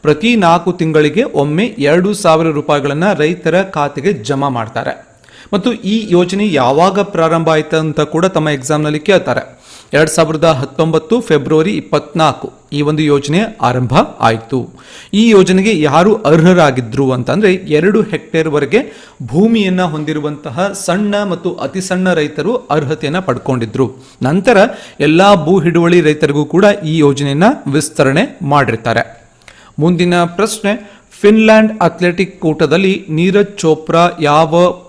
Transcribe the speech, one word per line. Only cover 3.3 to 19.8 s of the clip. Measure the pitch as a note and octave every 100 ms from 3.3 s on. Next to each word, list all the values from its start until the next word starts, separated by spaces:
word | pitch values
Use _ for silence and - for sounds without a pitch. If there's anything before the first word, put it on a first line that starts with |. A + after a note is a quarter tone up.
| F3 E3 F3
ಖಾತೆಗೆ | F#3+ D#3+ C#3+ C#3+ D#3
ಜಮಾ | D#3 A2 C3+ C#3
ಮಾಡ್ತಾರೆ. | B2 A2 A#2 B2+ - - _ _ - -
ಮತ್ತು | G3+ A3
ಈ | A#3 F#3 A3 G3
ಯೋಜನೆ | F3 F3+ F#3+ G#3+
ಯಾವಾಗ | D3 B2 C#3+ F3+ F#3+
ಪ್ರಾರಂಭ | G3 E3 D#3+ E3 D#3+
ಆಯ್ತು | D#3 D#3 D#3+
ಅಂತ | D#3 D3
ಕೂಡ | D3+ D#3+ F#3
ತಮ್ಮ | E3+ D#3
ಎಕ್ಸಾಮ್ | C#3+ B2+ D3+
ನಲ್ಲಿ | D3+ D3+
ಕೇಳ್ತಾರೆ. | D3+ F#3 - A#2+ - - - - -
ಎರಡ್ | C#3+ D#3+
ಸಾವಿರದ | E3 D#3 D#3
ಹತ್ತೊಂಬತ್ತು | E3 C#3 C3+ - D#3+ E3 - A#3+
ಫೆಬ್ರವರಿ | A#3+ D3+ C3 D#3 E3+
ಇಪ್ಪತ್ನಾಲ್ಕು | F3+ - - - E3 D#3 - - - _
ಈ | C#3+
ಒಂದು | D3 D#3
ಯೋಜನೆ | D3+ C#3+ C#3+ E3 A3 -
ಆರಂಭ | A#2+ B2 B2 C#3
ಆಯ್ತು. | D4 - A2+ A2+ A2+ C3 A#2 - - - -
ಈ | G3+ A3+
ಯೋಜನೆಗೆ | G#3 F#3+ F#3 F#3+ F#3+
ಯಾರು | D3 D3 F#3 A3
ಅರ್ಹರಾಗಿದ್ರು | - D#3+ E3 F3+ D3+ B2+ A#2 A#2+ C#3
ಅಂತಂದ್ರೆ, | B2+ A#2+ D3+ G#3
ಎರಡು | F3+ - D3+ F3+ G#3+
ಹೆಕ್ಟೇರ್ | G3+ E3 - E3 D#3+
ವರೆಗೆ | D3 C3+ G#3 D4 - - _
ಭೂಮಿಯನ್ನ | A#2+ C#3 A3 A#3 F#3+ F3+